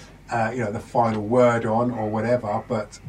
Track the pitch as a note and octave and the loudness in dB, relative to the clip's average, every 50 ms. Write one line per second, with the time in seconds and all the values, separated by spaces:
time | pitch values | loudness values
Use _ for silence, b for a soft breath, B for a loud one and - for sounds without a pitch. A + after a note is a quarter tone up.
0 | B B B B B - A#2+ A#2 A2+ A2 A#2+ C3 A#2 G2+ G#2+ A2+ - - - B2 | B B B B B -6 -2 -2 -2 -2 -2 -4 -4 -4 -4 -6 -8 -2 0 2
1 | A#2 A2+ A2 G#2+ G#2 G#2+ A#2+ B2+ B2 A#2+ A#2+ A#2 A#2 A2 G#2+ A2+ A#2+ B2 A#2+ A2+ | 2 2 0 -2 -2 2 4 6 6 6 4 2 0 0 0 2 0 0 -2 -4
2 | G#2+ G#2+ G#2+ A2 A2 A#2 B2 B2 - G#2 G#2 A2 - - B2 G#2+ G#2 - - - | -4 -4 -2 -2 0 0 0 0 0 -2 -4 -4 -4 -4 -4 -4 -4 -8 -12 -16
3 | - | -12